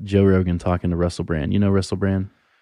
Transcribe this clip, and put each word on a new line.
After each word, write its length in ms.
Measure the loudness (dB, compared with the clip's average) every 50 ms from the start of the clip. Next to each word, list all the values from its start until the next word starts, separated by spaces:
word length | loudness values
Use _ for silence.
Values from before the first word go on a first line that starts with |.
| -4
Joe 200 | 0 2 4 4
Rogan 340 | 6 4 4 2 0 -2 -2
talking 320 | -2 -2 -2 -2 -2 -2
to 60 | -2
Russell 280 | 0 -2 -2 -4 -4 -6
Brand. 280 | -4 -4 -2 -2 -2
You 60 | 0 0
know 120 | 2 2
Russell 260 | 2 0 0 -2 -4
Brand? 320 | -4 -2 -2 -2 -2 -4 -6 -12 _ _ _ _ _